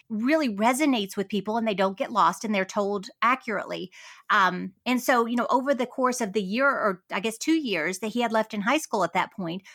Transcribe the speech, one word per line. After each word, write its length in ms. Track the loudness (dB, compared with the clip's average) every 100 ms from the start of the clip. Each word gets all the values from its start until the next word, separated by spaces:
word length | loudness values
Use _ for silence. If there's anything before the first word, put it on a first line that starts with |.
| -10
really 480 | -2 2 2 2 2
resonates 640 | 2 4 2 2 0 -4
with 100 | -2
people 300 | -2 -2 -2
and 100 | 0
they 60 |
don't 240 | 2 0 0
get 140 | -2
lost 340 | 2 4 2 -2
and 100 | -2
they're 80 |
told 440 | 0 -2 -2 -2 -6 -2
accurately." 720 | 0 0 -2 -6 -6 -10 -10 -16 -20 -12 0
Um, 440 | 4 4 2 -8 -6 -2
and 160 | 0
so, 240 | 2 2 2
you 100 | 0
know, 120 | 2
over 240 | 0 2
the 120 | -2 -2
course 360 | 0 0 0
of 120 | -2
the 80 | -2
year, 260 | -2 0 2
or 360 | 2 0 -2 -6
I 80 | -6
guess 180 | -4 -4
two 160 | 0
years 460 | 0 0 -2 -2 -4
that 80 | -4
he 140 | -2
had 100 | 0
left 220 | 0 0
in 80 | -2
high 160 | 0 0
school 260 | 0 0
at 100 | 0
that 180 | 0 -2
point, 280 | -4 -8 -8 -12